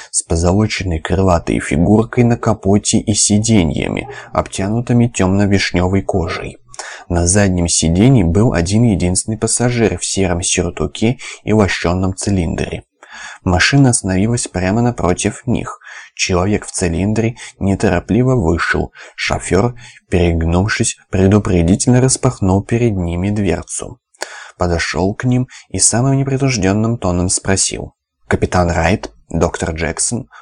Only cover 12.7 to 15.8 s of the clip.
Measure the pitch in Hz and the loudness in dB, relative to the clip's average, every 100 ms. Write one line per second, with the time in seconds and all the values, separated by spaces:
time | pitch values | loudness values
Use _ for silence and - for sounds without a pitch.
12.7 | 85 - _ - - - - - 90 - | -8 -14 _ -20 -18 -18 -8 0 2 2
13.7 | 139 135 117 98 92 107 120 - 92 92 | 4 4 2 -2 0 0 -2 -4 -4 0
14.7 | 107 120 117 87 90 101 113 - 107 - | 2 0 0 0 0 -2 -4 -4 -4 -4
15.7 | - | -12